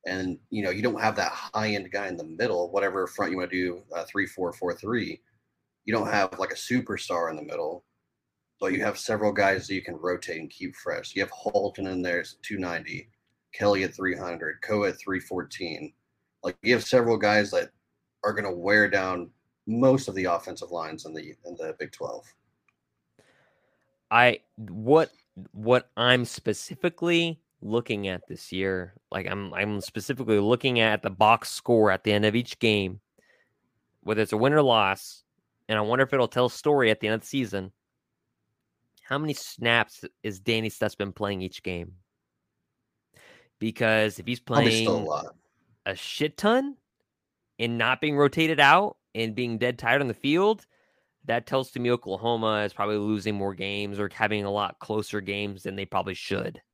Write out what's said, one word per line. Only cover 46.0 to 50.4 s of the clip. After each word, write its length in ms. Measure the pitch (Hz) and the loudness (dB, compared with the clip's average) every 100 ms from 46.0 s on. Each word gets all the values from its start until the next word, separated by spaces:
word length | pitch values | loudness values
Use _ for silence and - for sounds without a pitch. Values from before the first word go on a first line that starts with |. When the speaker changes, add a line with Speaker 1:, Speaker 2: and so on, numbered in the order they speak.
| - - 151 - | -8 -4 -4 0
Speaker 2:
ton 400 | 208 240 277 269 _ _ _ _ _ _ _ _ | 2 2 0 -8 _ _ _ _ _ _ _ _
and 180 | 117 117 | -4 0
not 240 | 113 127 | 2 2
being 140 | 156 143 | 0 4
rotated 420 | 143 165 160 151 | 4 4 0 6
out 380 | 139 165 208 - _ 110 | 8 8 4 -6 _ -4
and 200 | 113 107 | -4 -2
being 220 | 123 113 | -4 0
dead 200 | 123 120 | -2 0
tired 240 | 117 135 | 2 2
on 60 | 135 | 2
the 60 | |
field, 520 | 107 139 160 | -2 0 2